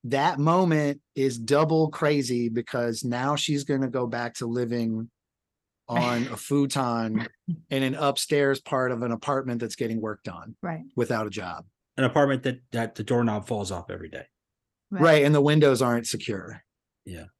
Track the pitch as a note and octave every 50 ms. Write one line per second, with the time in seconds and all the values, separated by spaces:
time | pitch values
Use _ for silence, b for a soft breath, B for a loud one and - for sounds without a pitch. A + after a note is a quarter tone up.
0 | - A#2+ C3+ C3+ C#3+ F3 F#3 C#3 D3 D#3+ E3+ F#3 F#3+ E3+ D#3 D3+ D3 C#3+ C#3+ -
1 | _ _ _ C#3 C3+ C3+ A#2+ A#2 A2+ A2+ C#3+ C#3+ D#3+ D3+ D#3+ D#3+ D#3+ D3+ D3+ -
2 | D3+ D3 D3+ C#3+ C3 A#2+ B2+ A#2+ A#2+ A#2 A2+ A#2+ A2 - - B2 A#2+ A#2 A2+ A#2
3 | - B2 A#2+ A#2+ B2+ C#3 D3 C#3+ - - D3+ C#3+ C#3 - C#3+ C3+ C3+ B2+ A#2+ C3
4 | B2 A#2 A2+ A#2+ A#2+ A#2+ - - B2+ A#2 A#2 B2 B2 A#2 A#2+ A#2+ A#2 A2+ A2+ A2
5 | A2+ A#2 _ _ _ _ _ _ _ _ _ _ _ _ _ _ _ - A#2+ -
6 | B2 A#2+ A#2+ A#2 A#2+ B2+ A#2 G#2 - - C#3+ C#3+ C#3 C3+ - C#3 C3 A#2+ A#2 A#2
7 | A2+ A2+ A2 A2 A2+ - _ _ _ - E3+ - - _ C#3+ C3+ C3+ C3 C#3 D3
8 | D3 C#3 C#3 - - - D#3 C#3+ C#3+ C#3 C3+ C3+ _ - C#3+ C3 B2+ B2+ B2+ A2+
9 | A#2+ A#2 A#2 A2+ - - C#3 C3+ C3 B2+ A#2+ A#2+ A#2+ A2 - - B2 A2+ A2+ A2+
10 | G#2+ G#2+ G#2 - _ G#2+ F2 E2 E2+ A2 A2+ _ - F3 E3 D#3+ B3+ - _ B2
11 | A#2+ A2+ B2 A2 A2 G#2 G2 G#2+ F#2+ F2+ E2+ D#2+ - _ _ _ _ _ _ -
12 | C3 B2+ B2+ D#3 C#3+ C#3 C3+ C3 - C3+ B2+ - _ _ - A#2 A2+ G#2+ - -
13 | G#2+ - B2 A#2+ A#2 A2+ G#2+ G#2+ G2+ - A#2 G#2 G2+ F#2 F#2+ F2 E2+ - F#2 F#2
14 | F2 - - - - _ _ _ _ _ _ _ _ _ _ _ _ _ G3+ F#3
15 | E3 E3 D#3 D3+ C#3 D3 D3+ D3 C#3 D3 D3+ D#3 D3 C#3+ C3 A#2 C3 A#2+ A#2+ A#2
16 | A#2 - - A2 - - G#2 F#2+ F2 F2+ - - _ _ _ _ _ _ _ _
17 | _ F2 F2+ D#2+ E2 - _